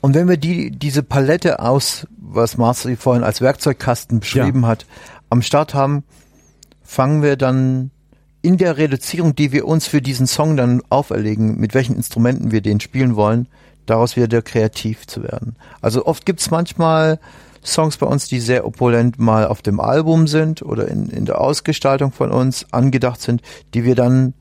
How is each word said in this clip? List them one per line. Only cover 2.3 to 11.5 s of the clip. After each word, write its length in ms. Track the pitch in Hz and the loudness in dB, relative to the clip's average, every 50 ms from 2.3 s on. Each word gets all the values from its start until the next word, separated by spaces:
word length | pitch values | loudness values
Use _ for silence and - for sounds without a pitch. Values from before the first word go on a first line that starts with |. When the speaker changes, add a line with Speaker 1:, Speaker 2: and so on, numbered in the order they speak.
| - - 117 117 - - | -2 0 0 0 0 0
Speaker 1:
Marcel 380 | 120 113 127 - - 127 123 | 0 0 0 -2 -4 -6 -6
vorhin 280 | 113 - 135 123 120 117 | -4 0 0 0 2 0
als 180 | 113 107 - | -2 0 2
Werkzeugkasten 760 | 127 127 143 - - 151 135 - - - 123 117 - _ 120 113 | 2 2 2 2 0 -2 -2 -2 -2 -2 -2 -2 -4 _ -2 -2
beschrieben 420 | 104 - - 135 127 - - 131 | -2 0 -2 0 0 2 2 2
Speaker 2:
Ja. 60 | 120 113 | 2 2
Speaker 1:
hat, 160 | 113 - - _ - - - - - - _ _ | 0 -2 -4 _ -20 -20 -20 -20 -20 -20 _ _
am 120 | 117 123 | 0 0
Start 320 | 117 - - 143 156 151 - | 0 2 0 0 0 0 0
haben, 300 | 143 139 139 143 143 139 _ _ - _ _ _ _ _ _ _ _ - _ _ _ _ | 0 0 0 0 -4 -6 _ _ -20 _ _ _ _ _ _ _ _ -20 _ _ _ _
fangen 380 | - - - 160 147 151 151 | -12 -2 0 0 2 2 2
wir 140 | 147 147 139 | 2 2 2
dann 560 | 131 135 131 127 131 131 131 131 131 131 135 _ _ _ _ _ _ _ _ _ _ | 2 0 0 2 2 0 0 0 -2 -4 -8 _ _ _ _ _ _ _ _ _ _
in 160 | _ 180 185 180 | _ 2 2 4
der 200 | 185 175 160 135 | 2 0 2 0
Reduzierung, 580 | 156 151 135 131 - - - 170 180 165 143 | 0 0 0 -2 -6 -8 -6 0 0 0 2
die 160 | - 151 139 | 2 0 0
wir 160 | 127 147 - - | 0 -2 0 2
uns 200 | 160 160 - - | 0 0 0 0
für 140 | - 147 | -2 -2
diesen 260 | 127 131 135 120 127 123 | -2 -2 -2 -2 -2 -2
Song 280 | - - 151 156 156 | 0 0 0 0 2
dann 260 | 139 123 120 123 123 - _ | 2 2 2 2 0 0 _
auferlegen, 720 | - 131 143 - - 98 107 107 107 107 110 110 | -2 -2 0 -2 -4 -2 -2 -2 0 0 0 0